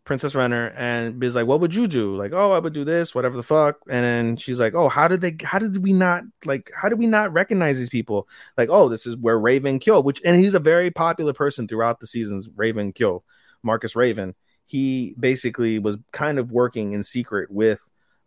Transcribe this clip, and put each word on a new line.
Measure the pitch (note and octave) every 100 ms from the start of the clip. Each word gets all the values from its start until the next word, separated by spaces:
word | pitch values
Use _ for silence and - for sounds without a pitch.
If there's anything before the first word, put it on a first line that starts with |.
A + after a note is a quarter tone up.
Princess | - C3+ D3
Renner, | C#3 B2 A#2+ A2+ -
and | A#2+ A#2+ A#2 B2
is | B2
like, | A#2+ A#2
"What | D3
would | E3+
you | G3 A#3
do?" | C#3 G#2
Like, | G2 G2+
"Oh, | F3+ G3+
I | F#3
would | E3
do | D3+
this, | C#3+ E3+ E3+
whatever | B2 B2 B2
the |
fuck." | A#2 D#3 D3 D3 -
And | B2
then | B2 A#2 A#2 A#2
she's | - B2
like, | A2+
"Oh, | E3 D3
how | D3 E3
did | F3+
they, | F3+ D#3+
how | D3 F#3+
did | A3 F#3+
we | F#3+
not, | F#3+ F3+ F3 - _
like, | D#3 C#3 -
how | - G#3
did | A3+
we | A#3
not | G#3+ G#3
recognize | D#3+ G3+ G3 D#3+ C3
these | A#2+
people?" | A#2+ A2 G#2 - - - -
Like, | A#2
"Oh, | F#3+ C#3+
this | A2+ A#2+
is | A#2+
where | A#2 A2+
Raven | A2 C3+ C#3 C3+
Kyo," | - G3+
which, | C#3 C#3
and | F3 F3
he's | G3
a | F#3+
very | D#3 E3+ F3+
popular | E3+ E3 E3 D3+
person | B2+ C#3+ C3+ A2
throughout | A2 A2+ A#2
the | A2+
seasons, | A#2 G#2+ G2 A2
Raven | G#2 A2+ A2 G2+
Kyo, | - G#2+ F2+ - _ _ _
Marcus | A2+ A2+ A2 A2+
Raven. | B2 G#2 F#2+ - _ _ _
He | C#3 C3+ C3 A#2 B2
basically | B2+ C3 B2 A2 A#2 A2
was | G#2 G#2 -
kind | - D3 C#3+
of | B2
working | B2 A#2+ A#2+ G2+
in | G#2
secret | G2+ B2 A#2+ G2+ E2+
with, | G2+ A2 G#2+ _ _ _ _